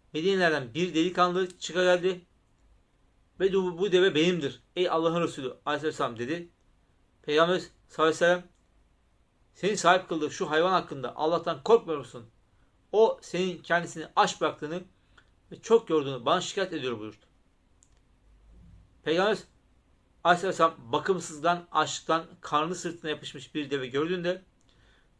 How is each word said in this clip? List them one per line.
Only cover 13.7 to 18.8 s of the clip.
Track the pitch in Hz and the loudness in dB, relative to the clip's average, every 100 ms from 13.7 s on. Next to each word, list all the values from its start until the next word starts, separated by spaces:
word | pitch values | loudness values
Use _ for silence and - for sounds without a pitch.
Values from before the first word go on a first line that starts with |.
| 170 165 160 151 - | -2 -2 -10 -4 0
aç | 196 - | 0 0
bıraktığını | 156 - 151 175 180 _ _ _ _ _ - | -4 -4 -8 -8 -12 _ _ _ _ _ -20
ve | - | -10
çok | - 226 - | 2 2 4
yorduğunu | 160 139 131 120 | -2 0 -4 0
bana | 175 | 0
şikayet | - - 185 | 0 -4 -4
ediyor." | 160 127 110 | -4 -6 -6
buyurdu. | 107 - _ _ _ _ _ _ _ _ _ _ _ _ _ - - - | -10 -16 _ _ _ _ _ _ _ _ _ _ _ _ _ -20 -20 -20